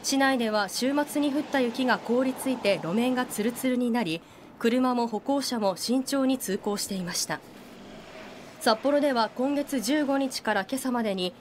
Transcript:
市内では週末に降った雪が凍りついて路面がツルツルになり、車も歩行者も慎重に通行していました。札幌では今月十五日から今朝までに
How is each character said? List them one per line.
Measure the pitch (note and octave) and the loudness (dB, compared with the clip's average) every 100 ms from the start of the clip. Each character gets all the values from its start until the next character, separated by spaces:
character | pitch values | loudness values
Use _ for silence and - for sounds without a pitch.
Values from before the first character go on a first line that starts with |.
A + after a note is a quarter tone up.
市 | - C#4 | 0 2
内 | C4+ C4+ | 4 4
で | A#3 | 2
は | G#3+ G3 | 2 0
週 | - B3 C#4+ D4 | 0 0 2 0
末 | D4 | 2
に | D4 | 2
降 | C4+ | 0
っ | |
た | D4 C#4 | 0 0
雪 | B3 A#3 B3+ | 0 0 2
が | G#3+ | 2
凍 | - A#3+ | 2 2
り | C4 | 2
つ | B3+ - | 0 -2
い | B3 | 0
て | G3+ F3+ | 2 2
路 | D#3+ | 2
面 | G3 B3 B3+ | 0 2 0
が | B3 | -2
ツ | - | -2
ル | G#3+ | -2
ツ | A#3+ C4 | 0 0
ル | B3 | 0
に | B3 | 0
な | A#3 | 0
り、 | G3 D#3+ - - - - | 0 -4 -6 -20 -20 -2
車 | A#3 B3 B3+ | 2 4 2
も | B3 A#3 | 2 0
歩 | G#3+ | -2
行 | - C#4 | 0 0
者 | C4 A#3+ | 0 0
も | G3+ F3+ | 0 0
慎 | - B3 | 0 0
重 | C4 C#4 C4 | 2 0 2
に | C4 | 0
通 | - G3 | 0 -2
行 | - G3+ | -2 -4
し | - | -4
て | F#3+ | -4
い | |
ま | F3 | -4
し | F3 - | -4 -2
た。 | D3+ - - - - - - - - - - - - | -4 -8 -20 -20 -20 -18 -18 -16 -16 -16 -16 -18 -2
札 | - A3 | 2 2
幌 | C4+ C#4+ | 4 2
で | C#4+ | 2
は | B3 G#3+ | 2 0
今 | - C4 C#4+ | 0 -2 0
月 | C#4+ C#4 | -2 -2
十 | G3+ D4+ C#4+ | 0 0 2
五 | C#4 | 0
日 | C4+ - | 0 -4
か | - | -2
ら | G3+ F#3+ | 0 0
今 | C4 | -4
朝 | C4 | -2
ま | A#3+ | -2
で | A3 F#3+ | 0 0
に | F3+ F3+ | -2 -4